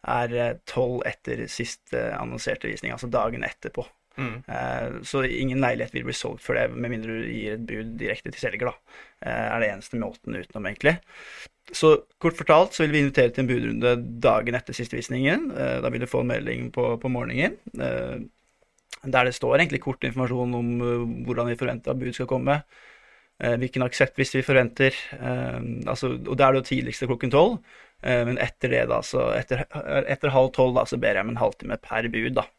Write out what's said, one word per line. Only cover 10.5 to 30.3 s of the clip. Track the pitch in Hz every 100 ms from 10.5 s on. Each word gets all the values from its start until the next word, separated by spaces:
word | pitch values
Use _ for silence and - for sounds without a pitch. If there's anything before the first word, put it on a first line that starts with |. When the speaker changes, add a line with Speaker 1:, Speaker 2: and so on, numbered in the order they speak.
| 107 98
Speaker 1:
egentlig. | 104 139 170 _ - - - - _ -
Så | - 156 151 - _
kort | 170 160
fortalt | - 156 -
så | -
vil | 156
vi | 151 143
invitere | 139 123
til | 123 127
en |
budrunde | 120 113 113 120 120 120 117
dagen | 127 110 113
etter | 120 - 120
siste | 120 123
visningen. | 117 127 135 202 311 131
Eh, | 127 127
da | 123
vil | 120
du | 123
få | 123
en | 123
melding | 117 110 120 123
på, | 127 120 117
på | 131
morgenen, | 123 120 120 185 - - -
eh, | 64 62 62 - - _ _ _ _ _ _ - 135
der | 131
det | 123
står | - 123 139
egentlig | 175 139
kort | - 127
informasjon | 131 120 127 123 123 120
om, | 120 120
eh, | 120 120 117 117 123
hvordan | 120 120
vi | 117
forventer | 127 117 -
at | 127
bud | 127
skal | 120 127
komme, | 127 131 147 - - - - _ _ _ _
eh, | 120 120
hvilken | 127 131 123
akseptfrist | - 131 - 131 135
vi |
forventer, | 127 131 120 - 135 - -
eh, | 123 127 127 123 123 120 120 -
altså, | 120 131 123 -
og | 120
da | 135
er |
det | 135 131
jo | 131
tidligste | 123 - 127
klokken | 120 131
tolv, | 139 190 226 - - - _
eh, | - 123 120
men | 127
etter | 117 - 127
det | 123 117
da, | 117
så | 110 131 120 110
etter, | - 123 - 151 147 139 -
etter | 139
halv | 147